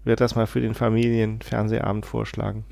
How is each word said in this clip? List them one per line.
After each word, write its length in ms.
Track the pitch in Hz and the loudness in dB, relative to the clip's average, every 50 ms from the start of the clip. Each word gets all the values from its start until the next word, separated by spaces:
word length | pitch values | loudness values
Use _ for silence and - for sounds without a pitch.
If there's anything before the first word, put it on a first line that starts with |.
| - | 0
werd 160 | 107 117 - | 0 2 4
das 160 | 123 120 - | 4 2 2
mal 100 | 117 110 | 2 0
für 140 | - - 127 | 0 0 0
den 140 | 123 113 110 | 0 0 0
Familienfernsehabend 1300 | - 123 113 110 113 117 120 117 113 110 107 110 110 - - - 110 107 107 113 113 - 101 104 107 104 | 0 2 2 4 4 4 4 4 2 2 0 -2 -6 -6 -4 -2 -2 0 0 0 0 0 -2 -2 -4 -6
vorschlagen. 580 | - - 113 107 - - 110 110 101 104 110 107 - | -6 -4 -4 -4 -4 -4 -6 -6 -4 -6 -6 -10 -12